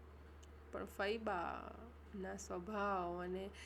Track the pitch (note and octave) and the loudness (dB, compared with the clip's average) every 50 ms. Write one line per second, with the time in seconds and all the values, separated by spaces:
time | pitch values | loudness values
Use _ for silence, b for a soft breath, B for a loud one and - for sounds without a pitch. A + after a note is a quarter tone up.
0 | - - - - - - - - - - - - - - - - G3 G3 - - | -14 -14 -14 -14 -14 -14 -14 -14 -14 -12 -12 -12 -10 -6 -4 -4 -4 -2 0 4
1 | G3+ G3+ A3 A#3 A3 G#3+ G3 F3 E3 C#3+ C3 - - - - - - - - - | 4 4 4 4 4 4 4 4 4 2 0 -2 -4 -6 -6 -8 -10 -10 -12 -12
2 | - - - G3 F#3 F#3 G3 F#3+ - - F#3+ F3+ F3 G3 G#3+ G3+ G3+ G3+ G3 F#3 | -10 -6 -4 -2 -2 -2 -2 -2 -2 -2 -2 -2 0 0 2 4 4 6 6 6
3 | F3 F3 F3 F3 F3+ F3+ F#3 F#3+ F#3+ G3+ - B B | 4 4 2 2 0 0 0 0 -2 -4 -6 B B